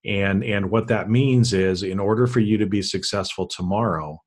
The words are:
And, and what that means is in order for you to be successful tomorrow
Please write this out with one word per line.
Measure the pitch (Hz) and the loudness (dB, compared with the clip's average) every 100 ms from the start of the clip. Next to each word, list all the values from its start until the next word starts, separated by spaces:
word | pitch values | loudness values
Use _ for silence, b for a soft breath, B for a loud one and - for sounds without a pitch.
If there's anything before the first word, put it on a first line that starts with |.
And, | - 101 98 98 | -4 -2 0 0
and | 120 101 95 | 0 -2 0
what | 113 117 | 0 2
that | 110 92 | -2 2
means | 120 139 127 117 | 2 4 4 4
is | 95 95 92 | 2 2 0
in | 95 95 | -2 -2
order | 98 110 123 | 0 2 2
for | 123 | 2
you | 107 107 | 2 2
to | 104 | 2
be | 101 | 0
successful | 92 95 - 101 92 - 90 | -2 -6 -4 -4 -4 -6 -8
tomorrow | - 90 101 113 80 76 78 | -6 -2 0 0 -2 -6 -12